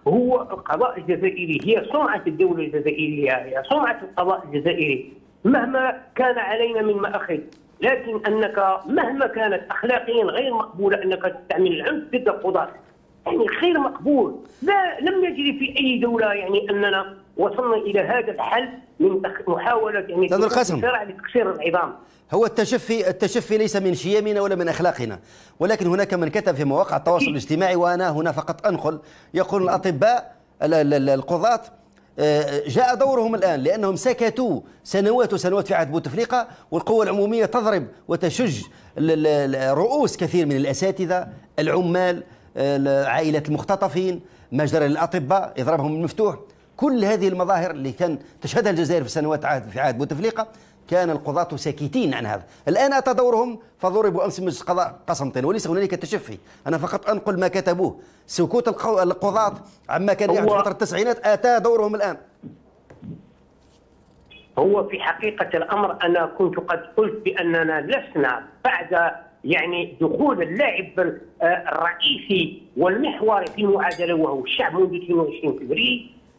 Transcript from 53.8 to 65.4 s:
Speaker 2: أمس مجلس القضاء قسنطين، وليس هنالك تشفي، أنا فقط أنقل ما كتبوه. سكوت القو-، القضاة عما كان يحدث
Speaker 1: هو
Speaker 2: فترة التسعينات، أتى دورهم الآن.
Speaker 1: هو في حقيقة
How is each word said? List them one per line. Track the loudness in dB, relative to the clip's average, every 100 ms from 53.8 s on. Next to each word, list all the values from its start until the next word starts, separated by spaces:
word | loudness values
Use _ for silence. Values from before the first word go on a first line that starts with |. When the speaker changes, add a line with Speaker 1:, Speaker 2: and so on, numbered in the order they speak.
| -2 2 2 0
Speaker 2:
أمس | -2 -2
مجلس | -6 -6
القضاء | -4 -2 -2 -6 -8
قسنطين، | -4 -4 -2
وليس | -2 -2 -2
هنالك | -2 -2
تشفي، | -4 -6 -8 -8 -18 -18 -12 -4
أنا | -4
فقط | -2 -4 -2
أنقل | -2 -2 0
ما | 0
كتبوه. | 0 0 0 -2 -4 -20 _ -10
سكوت | -2 0 2 0
القو-، | -2 0 2
القضاة | 2 0 0 2 0 -2 -18 -18 -6
عما | -2 0
كان | 2 2
يحدث | 2 4
Speaker 1:
هو | 2
Speaker 2:
فترة | 0
التسعينات، | -2 -2 0 0 0 2
أتى | 4 4 4
دورهم | 4 2 2
الآن. | 0 -2 -4 -12 _ -20 -20 _ _ _ -20 -16 -16 -18 _ _ _ _ _ _ _ _ _ _ -20 _ 0
Speaker 1:
هو | 2 2 0
في | -4
حقيقة | -4 -2 -4 -4